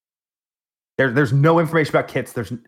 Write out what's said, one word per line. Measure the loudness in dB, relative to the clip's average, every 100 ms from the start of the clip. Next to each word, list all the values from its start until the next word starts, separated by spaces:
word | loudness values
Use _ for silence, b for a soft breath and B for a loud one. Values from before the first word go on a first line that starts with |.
| _ _ _ _ _ _ _ _ _ -2
There, | 0
there's | 0 0
no | 2 4 4
information | 2 0 0
about | -2 -2
kits. | -6 -8
There's, | -10 -10 -12